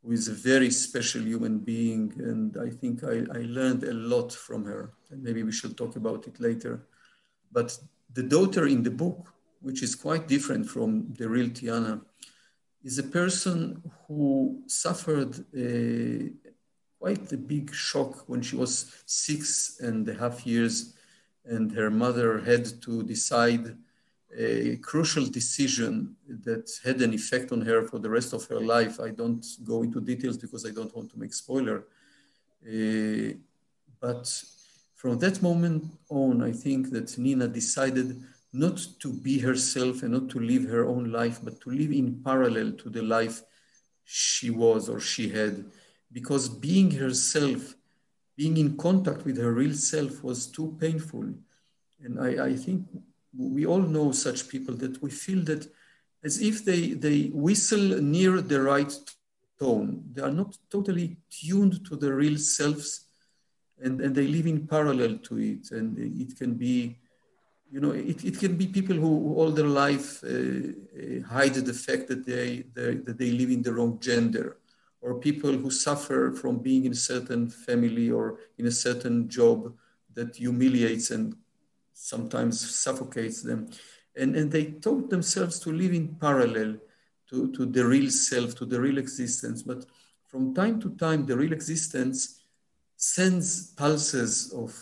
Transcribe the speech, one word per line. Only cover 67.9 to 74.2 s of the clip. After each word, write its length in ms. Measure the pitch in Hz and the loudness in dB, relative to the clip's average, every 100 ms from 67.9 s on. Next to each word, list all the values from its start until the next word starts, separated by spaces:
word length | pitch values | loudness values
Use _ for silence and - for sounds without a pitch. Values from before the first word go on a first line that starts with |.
it, 340 | - - 165 | 0 -4 -2
it 140 | - - | -4 0
can 180 | 196 170 | 0 2
be 120 | 190 | 0
people 260 | 196 190 | 0 0
who, 60 | 170 | 2
who 340 | 160 151 143 | 4 4 2
all 160 | 156 160 | 4 4
their 160 | 151 151 | 4 4
life, 560 | 143 143 139 - - | 4 4 2 -2 -12
uh, 60 | - | -4
uh, 1000 | 127 127 127 - - - - 117 127 120 | -2 0 -2 -6 -10 -16 -14 -8 -8 -4
hide 280 | 123 139 | 4 4
the 200 | 131 127 | 4 -2
fact 320 | 120 - 131 - | -4 -2 -4 -2
that 180 | 127 | -6
they, 400 | 127 123 123 123 - | -4 -4 -2 -6 -10
they, 220 | 120 120 | -4 -2
that 240 | 120 123 117 | -2 -6 -2
they 140 | 123 | 0
live 180 | 120 127 | 2 2
in 120 | 123 | 2
the 100 | 120 | 2
wrong 260 | 113 117 113 | 2 2 0
gender, 600 | 127 120 | 0 4